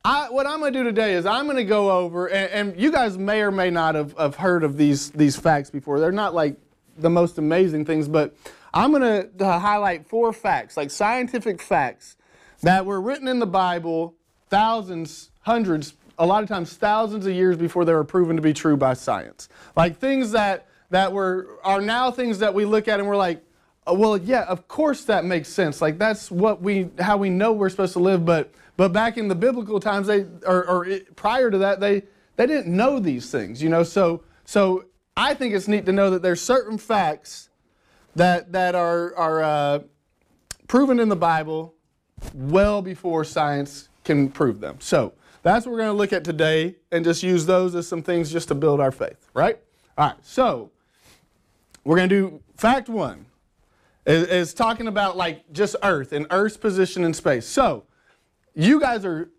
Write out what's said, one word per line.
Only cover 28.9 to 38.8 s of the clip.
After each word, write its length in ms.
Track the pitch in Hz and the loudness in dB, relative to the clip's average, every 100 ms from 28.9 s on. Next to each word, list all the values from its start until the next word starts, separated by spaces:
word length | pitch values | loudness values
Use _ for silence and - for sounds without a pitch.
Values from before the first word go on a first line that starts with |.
back 260 | 196 226 233 | 2 0 -2
in 100 | 214 | -4
the 60 | |
biblical 460 | 175 240 247 208 208 | 0 0 0 -4 -4
times, 260 | 208 202 196 | -2 -2 0
they, 180 | 202 196 - - | 0 -2 -8 0
or, 180 | 185 180 | 0 2
or 180 | 180 175 | -2 -2
it, 300 | 196 - - | -6 -8 -6
prior 340 | 208 254 247 | -2 0 2
to 80 | 196 | 2
that, 220 | 196 190 | 0 0
they, 240 | 202 202 - _ _ - | 0 0 -4 _ _ -2
they 100 | 240 | 0
didn't 280 | 302 170 | 0 0
know 260 | 180 247 277 | 2 2 2
these 300 | 180 123 - | -2 -4 -4
things, 320 | 127 98 120 | -6 -6 -4
you 60 | 160 | 2
know? 140 | 165 | 2
So, 400 | 170 202 175 165 _ _ | 2 2 0 0 _ _
so 400 | - 214 190 185 185 _ _ - | -2 2 2 0 -6 _ _ -2
I 180 | 254 | -2
think 200 | 294 254 | 0 -2
it's 120 | 202 196 | -2 0
neat 180 | 208 190 | 0 0
to 60 | |
know 180 | 196 196 | 2 2
that 120 | 185 | 2
there's 180 | 180 170 | 0 -2
certain 380 | - 262 214 214 | 2 0 0 -10
facts 720 | - 214 165 151 - - - _ _ _ _ _ _ | -2 0 0 -4 -12 -20 -20 _ _ _ _ _ _
that, 380 | 160 175 175 175 | 2 2 2 -2
that 220 | 185 180 | -2 0
are, 420 | 180 | 0